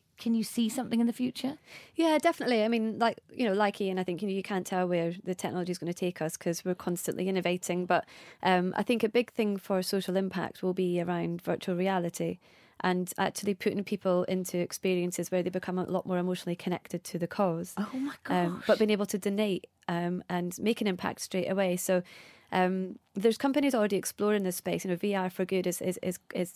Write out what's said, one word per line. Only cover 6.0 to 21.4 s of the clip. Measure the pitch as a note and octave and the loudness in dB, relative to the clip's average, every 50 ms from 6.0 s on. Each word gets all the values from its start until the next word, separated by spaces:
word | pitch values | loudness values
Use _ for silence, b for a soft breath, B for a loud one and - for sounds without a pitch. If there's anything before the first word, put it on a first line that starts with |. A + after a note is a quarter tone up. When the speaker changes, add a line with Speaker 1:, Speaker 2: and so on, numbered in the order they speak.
| F#3 F3 F3+ - | -2 -2 -2 -2
Speaker 2:
us | D#3+ D#3+ - | -4 -4 -4
'cause | - - E3+ E3 - - | -4 -2 -2 -2 -2 -2
we're | F#3 F3+ | -4 -4
constantly | - - F3+ F3 E3+ - E3 - - F#3 F#3+ | -2 -2 -4 -4 -2 -2 -4 -2 -2 -2 0
innovating. | F#3+ F#3 F3 F3 F3+ F3+ - - F3 F3+ F3+ | 0 0 2 0 0 0 -2 -2 -2 -2 2
But, | F3+ F3+ D#3+ - B B B B B B B | 2 2 2 2 B B B B B B B
um, | - F#3 F#3 F3+ F3+ F#3 - | 2 4 4 4 4 2 0
I | - G3+ | 0 2
think | - A#3+ A3 | 2 2 2
a | A#3 G#3+ | 2 2
big | - A#3+ A#3+ - | 2 0 0 0
thing | - - G#3+ G#3 G3+ | -2 0 0 0 0
for | F#3+ - - G3 F#3 | -2 -2 0 0 0
social | F#3 - G3+ G3 F#3 - F3+ | 0 0 -2 -2 0 0 0
impact | F#3+ F#3+ F#3 F#3 F3+ E3 - - - | 0 0 0 -2 -4 -4 -4 -6 -4
will | - F#3 F#3 | -2 -2 0
be | F#3+ F#3 F3 F3 F3 | 2 0 2 2 0
around | E3+ F3+ F3 E3+ E3+ E3+ E3+ E3+ | 0 0 0 0 0 -2 -4 -4
virtual | - F3 E3+ - - F#3+ F3+ | -2 -4 -4 -2 -2 -2 0
reality | F3 F#3 G3 F#3+ F3+ F3 E3+ - - E3+ E3+ F3+ b b b b b b b b - | 0 0 2 2 0 0 -2 -2 -2 -4 -4 -4 b b b b b b b b -2
and | - F#3 F3+ F3+ F3+ - - - | 0 0 2 0 -2 -4 -2 -2
actually | F#3+ - - - G3+ G#3 F#3+ | -2 -2 -2 -2 -2 -2 -2
putting | - - G#3 - G3+ F#3+ | 0 -2 -2 0 0 -2
people | - G#3+ F#3 - F#3+ F3+ F3+ - | -2 -4 0 2 2 4 4 2
into | - F#3+ F#3 F3+ - - F3 | 2 0 -2 -2 -2 -2 -2
experiences | F3 - - - - F#3+ F3+ F3+ F3 F3+ - - E3+ - | -2 -2 -4 -2 0 0 2 2 0 0 -2 -4 -4 0
where | F#3 F3+ | 0 0
they | E3+ F3+ | 0 0
become | F#3 F#3 - F#3+ F3+ F#3 | -2 -4 -4 -2 -2 -2
a | F3+ | -2
lot | - F3+ F3+ - | -2 -2 -2 -2
more | - F3+ F3+ | 0 0 0
emotionally | F3 F3+ F3+ F3+ - F3 F3 | 0 0 -2 -2 -4 -6 -6
connected | - - F3+ F3 - - - - F3 - | -4 -2 -4 -4 -4 -4 -8 -8 -8 -8
to | - - E3+ | -8 -4 -4
the | E3+ | -4
cause. | E3+ - - G3+ F3+ E3 E3 F3 - - | -2 0 2 2 2 2 -2 -6 -6 -4
Speaker 1:
Oh | G3 G#3 - | -6 -4 -4
my | C4 C4 C#4 C#4+ - - - | -4 -4 -4 -6 -6 -8 -4
Speaker 2:
Um, | - F3+ F3+ F3 E3+ F3+ | 0 2 2 2 2 -2
Speaker 1:
gosh. | - - | -2 2
Speaker 2:
but | - G#3+ G#3+ | 2 4 4
being | A3 G#3 | 4 2
able | G#3+ F#3+ G3+ | 2 0 0
to | - - F#3 | -2 -4 -2
donate, | - G3+ G3 G#3 G#3+ G#3 F3+ - - - _ _ _ | -2 -2 0 0 0 0 0 -2 -4 -10 _ _ _
um, | - F3 E3+ F3 F3 F3+ F3+ - - | -2 -2 0 0 -2 -2 -4 -4 -4
and | F#3 F3 F3 F3 - - | -2 -2 -2 -4 -4 -2
make | - G#3+ A#3 - | 0 0 0 2
an | G#3+ | 0
impact | G3+ F3+ F3+ - - - - | 0 0 0 -2 -4 -4 -4
straight | - - - F#3 | -8 -4 -4 -2